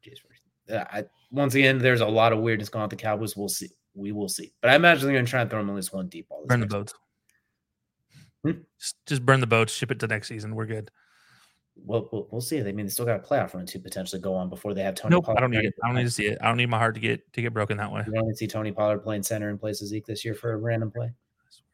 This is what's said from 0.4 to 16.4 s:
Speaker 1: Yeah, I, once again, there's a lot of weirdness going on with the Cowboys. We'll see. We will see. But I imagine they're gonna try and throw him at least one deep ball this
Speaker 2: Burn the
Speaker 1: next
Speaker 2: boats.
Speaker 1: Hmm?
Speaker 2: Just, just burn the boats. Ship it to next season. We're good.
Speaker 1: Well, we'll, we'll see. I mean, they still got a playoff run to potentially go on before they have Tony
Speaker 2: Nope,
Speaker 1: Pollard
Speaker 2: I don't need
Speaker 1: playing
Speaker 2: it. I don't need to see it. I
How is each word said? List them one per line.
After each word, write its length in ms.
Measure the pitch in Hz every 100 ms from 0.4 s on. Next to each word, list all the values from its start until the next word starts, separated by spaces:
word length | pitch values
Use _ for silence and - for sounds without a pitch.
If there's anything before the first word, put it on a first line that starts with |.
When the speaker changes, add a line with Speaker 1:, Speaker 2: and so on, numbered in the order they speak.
| _ _ -
Speaker 1:
Yeah, 200 | 107 -
I, 140 | 104 104 _ _
once 240 | 131 139 131
again, 220 | 135 135
there's 240 | 127 123
a 40 | 107
lot 280 | 110 113
of 60 | 110
weirdness 280 | 113 110 101
going 140 | 113
on 80 | 107
with 80 | 101
the 40 |
Cowboys. 360 | 110 104 107 98
We'll 100 | 101
see. 220 | - - _ _
We 180 | 196 202
will 160 | 208 196
see. 240 | - - _
But 120 | 120
I 40 | 139
imagine 300 | 170 160 135
they're 100 | 135
gonna 100 | 120
try 140 | 127
and 80 | 113
throw 120 | 110
him 80 | 101
at 60 | 101
least 180 | 92
one 160 | 95 92
deep 180 | 85 -
ball 140 | 71
this 60 | 78
Speaker 2:
Burn 120 | 123
the 60 | 104
Speaker 1:
next 80 |
Speaker 2:
boats. 200 | 101 101 - _ _ _ _ _ _ _ _ _ _ _ - - _
Speaker 1:
Hmm? 80 | - 165 - _
Speaker 2:
Just, 160 | - - -
just 200 | 143 123
burn 140 | 135
the 80 | 123
boats. 240 | 113 110
Ship 200 | - 120
it 80 | 123
to 80 | 113
next 200 | 107 98
season. 280 | 110 107 110
We're 100 | 110
good. 260 | 110 110 _ _ _ _ _ _ _ _ _
Speaker 1:
Well, 320 | - 113 -
we'll, 160 | 110 -
we'll 100 | 113
see. 180 | 123 156
I 120 | 104
mean, 140 | 101 101
they 40 |
still 140 | - 120
got 140 | 107
a 80 | -
playoff 280 | 143 92 92
run 100 | 90
to 140 | -
potentially 420 | 92 95 92 95
go 140 | 92 92
on 120 | 90
before 280 | - 104 98
they 80 |
have 100 | 98
Tony 180 | 95 -
Speaker 2:
Nope, 140 | 175 170
Speaker 1:
Pollard 120 | 110
Speaker 2:
I 40 |
don't 80 | 127
need 80 | 113
Speaker 1:
playing 100 | 107
Speaker 2:
it. 40 | -
I 40 | 120
don't 80 | 123
need 80 |
to 80 | 120
see 140 | 117 104
it. 100 |
I 80 | 107